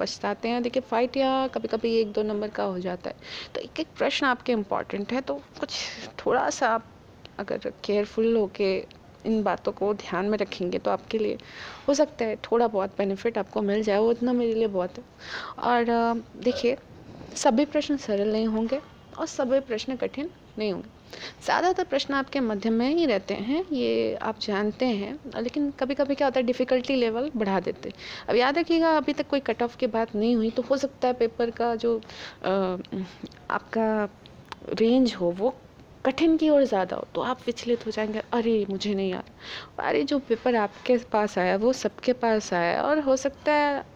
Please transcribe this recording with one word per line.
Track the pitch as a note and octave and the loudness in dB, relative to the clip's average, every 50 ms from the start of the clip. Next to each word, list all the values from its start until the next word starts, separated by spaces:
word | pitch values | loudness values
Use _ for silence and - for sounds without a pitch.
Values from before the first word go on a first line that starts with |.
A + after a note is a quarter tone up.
पछताते | F#3+ G3 - - - G3+ G3+ - - A3+ | -4 -4 -4 -4 -4 -4 -4 -2 -2 -2
हैं। | A#3+ B3 | -2 -2
देखिए, | A#3+ A#3+ - C4 | -2 -2 -2 -2
fight | B3+ - A#3 A3+ B3 B3 - | -2 0 0 2 2 2 2
या | C4+ C4+ C4 C4 C4 C4+ | 2 2 2 2 2 0
कभी-कभी | B3+ - A#3 A3 A3+ - A3 - A#3 A3+ | -2 -2 -4 -2 -2 -2 0 0 2 2
एक | A3+ A3 G#3 | 2 2 2
दो | G#3 G#3+ | 0 0
number | G#3+ G#3+ G#3+ G#3 G#3+ G#3 | 0 0 -2 -2 -4 -4
का | G#3 - | -4 -2
हो | G3+ G3+ F#3 F3+ | -2 -2 -2 -4
जाता | F3+ F3+ F3+ F3+ - - | -4 -4 -6 -6 -8 -10
है, | - - - - - - - - - | -10 -12 -14 -14 -14 -14 -12 -10 -8
तो | - | -8
एक-एक | - - - - D#4+ - - - | -8 -6 -8 -8 -8 -8 -4 -2
प्रश्न | - C4+ - - D4 | 0 0 0 2 2
आपके | C4 B3 B3 - - | 2 2 0 0 0
important | A#3+ G#3+ G3+ - G3+ - - - - G3 G3+ - | 0 0 0 -2 -4 -4 -4 -4 -6 -6 -4 -4
है, | A#3 C4 | -4 -4
तो | C4 - C#4+ | -4 -4 -6
कुछ | C#4+ C#4 - - - D4+ - - - - - - A3+ A3 - - - - | -6 -8 -14 -10 -10 -8 -6 -6 -8 -8 -8 -10 -12 -14 -14 -14 -4 0
थोड़ा | - A#3+ B3+ - D4 | 2 2 2 2 0
सा | - - C#4 A3+ | 0 0 2 2
आप | A3+ A3+ A#3 - - - - - - - - - - - | 2 0 -2 -8 -16 -20 -20 -20 -20 -20 -20 -14 -12 -10
अगर | G3+ G3 - - - - - - - | -6 -6 -6 -4 -6 -8 -8 -6 -2
careful | - G3+ G#3 G#3 G#3 - A3+ A3 A3+ A#3 | 0 0 0 0 0 0 2 2 4 4
होके | A3+ G#3 F#3+ - - G3+ F#3+ F#3+ F#3 - - - - - - - - - | 4 2 0 0 0 0 0 0 -2 -4 -8 -16 -20 -20 -20 -20 -6 -2
इन | A3+ A3+ A3 | 0 0 2
बातों | G3+ F#3+ F3 - - - | 2 0 0 0 -2 -4
को | G#3 - F#3+ G#3 G#3+ | -2 0 0 0 0
ध्यान | G3+ - - F3+ E3+ F#3+ | -2 -4 -4 -4 -2 0
में | G#3 G#3+ G3+ | 0 0 0
रखेंगे, | G3+ G3+ - - F#3 F3+ F#3 F#3+ | -2 -4 -4 -4 -4 -4 -4 -2
तो | - G3+ | 0 -2
आपके | G3 F#3 - - - A3 | -2 -2 -2 -4 -2 -2
लिए | G#3+ G#3 - - - - - - - - - - - - | -2 -2 -4 -6 -10 -16 -16 -16 -14 -14 -16 -2 0 2
हो | C#4+ | 4
सकता | C4+ D4+ D4 - - A#3 | 4 2 2 0 -2 -4
है | A3 G#3+ | -4 -4
थोड़ा | - - - A3+ A#3 A#3+ | -6 -2 0 2 2 4
बहुत | A3+ G#3+ G3 F#3+ G3+ - - | 2 2 0 -2 -2 -2 -2
benefit | G#3 G3 G3 F#3+ - A#3 A#3 G#3+ | -2 -2 -2 -2 -2 -2 -2 -2
आपको | G3 - - G#3+ | -4 -2 -2 -2
मिल | G#3+ G3 G3+ A3 | 0 2 0 2
जाए, | A3 G#3+ G3 G#3 | 2 2 4 4
वो | A3 A#3 | 4 4
इतना | A#3 A#3 A#3+ B3+ | 2 2 0 0
मेरे | B3 A#3+ A#3+ A#3 A3 | 2 2 2 2 2
लिए | A3 A3+ | 0 0
बहुत | G#3+ G3 F#3 F3+ F#3+ - A#3+ | 0 0 -2 -2 -2 -6 -12
है। | B3 - - - - - - - - - - - | -18 -18 -20 -18 -14 -12 -10 -10 -10 -10 -8 -4
और, | - - B3 A#3+ A#3 A#3 | 0 2 2 4 4 4
अ, | A#3 A#3 A#3 A#3 A#3 A#3 G#3+ - - - | 2 4 4 2 0 -2 -4 -8 -14 -2
देखिए, | - B3 B3 - - A#3+ C4+ - - - - - - - - - - - - | -2 0 0 2 0 0 0 -2 -6 -14 -20 -20 -20 -18 -18 -18 -16 -12 -6
सभी | - - D4 A3 A#3+ D4 | 2 2 4 4 4 2
प्रश्न | D4 - D4+ D4 - C#4+ | 2 0 -2 0 0 -2
सरल | C4+ - - G#3 G3 G3+ G#3+ | -2 -2 -2 0 0 2 2
नहीं | G#3+ A3 A3 | 2 2 0
होंगे | A3+ A3 A3 A3+ A3+ C4 D4 - - - - - - - - | 0 0 0 0 0 -2 -4 -6 -10 -18 -20 -20 -16 -8 -8
और | E4 | -8
सभी | D#4+ - - C#4 A#3+ C4+ C#4 | -6 -2 -2 0 2 2 2
प्रश्न | C4+ C4 A3+ G#3+ - - C4 | 2 0 -4 -4 -4 -6 -4
कठिन | A#3+ G3 F#3+ - C4 D4 F4+ - - - - - G#3+ | -4 -4 -4 -4 -6 -8 -8 -10 -14 -20 -14 -6 -4
नहीं | G#3+ G#3 | -2 -2
होंगे। | F3+ F3 - - - - - - - - - - - - - | -2 -4 -8 -12 -18 -20 -20 -18 -16 -14 -14 -14 -14 -6 -2
ज़्यादातर | - - - D#4+ F4+ F#4 F#4+ F4+ | 0 0 2 2 2 2 0 -2
प्रश्न | - - - - - C#4+ | -2 -2 -2 -2 -2 -2
आपके | C#4 C4+ - - C#4 | -2 -2 -2 -2 -2
मध्य | B3+ A3 G#3+ G3 G3+ A3+ | -2 -2 -2 -2 0 0
में | A3+ A3+ A#3+ C4 D#4 | 2 2 2 2 2
ही | E4+ E4+ | 2 2
रहते | C#4 G#3+ G3 G3 - G3+ | 2 2 0 -2 -4 -6
हैं, | - G3+ A#3 C#4+ E4 F#4 F4+ | -4 -2 -2 -2 -2 -2 -2
ये | D4+ B3 A#3+ A3+ A3+ A3+ A3+ A3 A3 | -2 -2 0 0 0 0 0 0 -2
आप | - - A3 G#3+ - | -2 -4 -6 -6 -4
जानते | - G#3+ G3+ G3 G#3 G#3+ G#3 - B3+ | -4 -2 0 0 0 -2 0 0 0
हैं, | B3+ A3+ G3 G3 G#3+ C4+ D4+ - C4 - - | 0 0 0 -4 -6 -8 -10 -12 -10 -8 -6
लेकिन | A#3 B3 - D4+ C#4+ C#4 | -6 -4 -2 -2 -2 -2
कभी-कभी | C#4 - C4+ B3 C#4 C#4 C#4+ C4+ C#4 | -2 -2 -4 -2 0 0 0 0 0
क्या | C#4 D4 | 2 0
होता | C4+ B3+ C4+ | 2 2 2
है, | B3 | 2
difficulty | A#3 B3 - B3 - B3+ B3+ B3 - C#4 | 2 0 0 2 2 2 2 2 0 0
level | B3+ A#3+ A3+ A3 A#3 C4+ D4+ - | 2 2 0 0 -2 -4 -2 -2
बढ़ा | A3 G#3+ G3 F#3+ F#3 | -2 0 2 0 0
देते | F3 - E3+ - - - | 0 -2 -6 -6 -10 -14
हैं। | - - - - - - - - | -14 -14 -14 -14 -14 -8 -2 0
अब | - | 2
याद | A#3 B3 C4+ C#4+ E4+ | 4 4 4 2 0
रखिएगा, | E4 - E4+ E4 E4 E4 D#4+ | 2 2 2 4 4 4 4
अभी | D4+ C4+ D4+ | 4 2 0
तक | C#4 D4 D4 - | -2 -2 -2 0
कोई | C#4+ C#4 | -2 0
cut | C#4 - A3+ - | 0 -2 0 0
off | A#3+ A#3 - | -2 -2 0
की | - B3+ | -2 -2
बात | A3+ G#3+ A3+ A3+ A3+ - | 0 0 0 -2 0 0
नहीं | G#3 G#3+ A#3 B3 | 0 2 4 4
हुई, | A3+ A3 A3+ | 4 2 2
तो | A3+ B3+ | 0 -2
हो | A#3+ - C4+ | 0 0 0
सकता | C4+ - C4+ - - - B3+ | 0 0 -2 -2 0 0 0
है | B3 | 2
paper | B3 A#3 A3+ - - A#3+ A#3 | 2 0 0 0 -2 -2 -2
का | A#3 - A#3 A#3+ A#3 | 0 -2 0 0 0
जो, | A3 A#3 A#3 A#3 A3 - - - - - - - - - | 0 0 0 0 0 -4 -10 -14 -16 -16 -16 -14 -6 -2
अ, | F#3 F#3+ G3 F#3+ F#3 F3+ F#3 - - - F#3+ F#3+ F3+ - - - - - - - - | 0 2 2 2 0 -2 -4 -6 -6 -6 -6 -6 -8 -10 -14 -14 -16 -16 -14 -6 -4
आपका | - - - - - A3+ A3+ A3 A3 G#3+ G#3 G3+ - - - - - - - - - - - - | -4 -4 -4 -4 -2 0 2 2 2 0 -2 -4 -6 -14 -20 -20 -20 -20 -18 -16 -16 -14 -10 -6
range | - G3 A3 A3+ B3 C4 C4 A3+ - | 0 2 4 6 6 6 4 2 2
हो, | F#3 F3+ F3 | 0 0 0
वो | F3 F#3 G3+ C4 C4 - - - - - - - - - - | 0 0 0 -2 -2 -4 -10 -20 -20 -20 -20 -20 -14 -2 -2
कठिन | C4 C4+ - D#4+ E4 D#4+ | -2 2 4 4 4 6
की | D#4 D#4+ D#4 | 6 6 6
ओर | D4 C#4+ C4+ | 6 6 6
ज़्यादा | A#3 G#3+ F#3+ F#3 - - | 4 4 0 0 0 -2
हो, | - - - - | -6 -6 -4 -4
तो | - | -2
आप | - A#3+ B3+ - - | -2 -2 -4 -2 -4
विचलित | B3 A#3 - - A#3+ A#3+ A#3 - | -4 -4 -2 -2 0 0 0 -2
हो | A3 | -4
जाएंगे, | - A3 G#3+ G#3+ G#3+ A3 - - | -4 -2 -2 -2 -4 -6 -4 -2
"अरे, | - A#3+ A3+ A#3 A3+ G#3+ G3+ G3 | 0 0 2 4 2 2 2 0
मुझे | G3 F#3+ - G#3 G3+ | -2 -2 -2 0 0
नहीं | F#3+ G3 F#3+ | 0 0 0
आ | F3+ - | -2 -4
रहा।" | - - - - - - - - - - - - - D3 | -8 -12 -18 -18 -16 -14 -14 -14 -14 -10 -8 -4 -2 2
अरे, | - D4 | 2 2
जो | D4 C#4 D4 C#4 | 2 2 0 0
पेपर | C4 - A3+ A3 - B3 A#3+ | 2 0 -2 0 2 2 2
आपके | A3+ G#3 G3+ - - - - B3 | 2 2 0 -2 -2 2 2 2
पास | A#3 A#3 - - G#3+ G#3 G#3 - F#3+ | 2 2 0 2 2 2 2 0 0
आया, | F3+ F3+ F#3 | 2 2 2
वो | G3 G#3+ B3 | 4 2 2
सबके | C4 - - G#3 - - - B3+ | 2 2 -2 -4 -4 -2 0 0
पास | B3 B3 A#3+ A3+ A3 G#3+ G#3 - | 0 2 2 2 2 0 0 0
आया, | F#3 F3 E3+ E3+ - - | 0 2 2 2 2 2
और | - C#4 D4+ D#4 | 2 2 2 2
हो | D4 C4+ C4 | 4 2 2
सकता | C4 C4+ C#4 C4+ - - D4+ | 2 0 -2 -4 -2 0 2
है | D4+ D4 D4 C#4+ C#4+ C4+ - - - | 2 4 2 2 0 -2 -6 -10 -16